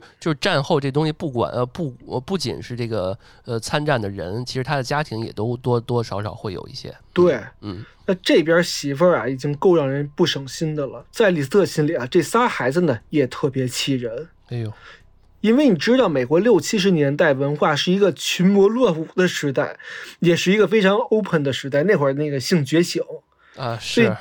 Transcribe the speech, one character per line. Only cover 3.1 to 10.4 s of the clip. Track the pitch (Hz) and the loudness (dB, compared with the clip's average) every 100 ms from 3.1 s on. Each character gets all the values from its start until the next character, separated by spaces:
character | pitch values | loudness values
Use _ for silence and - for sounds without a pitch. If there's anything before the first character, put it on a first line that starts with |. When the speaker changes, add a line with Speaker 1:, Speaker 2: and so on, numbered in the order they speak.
| - - - - | -6 -14 -20 -8
Speaker 1:
呃， | 117 | -8
参 | - 151 | -4 -4
战 | 151 131 | 0 -2
的 | 101 | -2
人， | 98 85 107 | -6 -8 -8
其 | 123 | -8
实 | 127 | -8
他 | 131 143 | -4 -4
的 | |
家 | 123 143 | -2 -4
庭 | 151 110 | -4 -6
也 | 113 | -8
都 | - 110 120 | -6 -6 -4
多 | 127 120 | -2 -2
多 | 113 120 | 0 -4
少 | 113 98 | -2 -6
少 | 104 | -8
会 | - 110 | -8 -10
有 | 90 - | -10 -12
一 | |
些。 | 135 - - _ | -14 -16 -18 _
Speaker 2:
对。 | - 175 123 117 - | 2 2 2 -6 -14
Speaker 1:
嗯。 | 104 92 - _ | -12 -12 -14 _
Speaker 2:
那 | - 185 | -4 -4
这 | - 277 | 4 4
边 | 156 165 | 6 2
媳 | 175 - 143 | 2 -4 -6
妇 | 139 180 | 2 2
儿 | 151 | 2
啊， | 113 | 0
已 | |
经 | 135 147 143 | -4 -4 0
够 | 196 | 4
让 | 170 139 | 4 2
人 | 139 147 | -2 -6
不 | - 165 | 0 0
省 | 143 | 0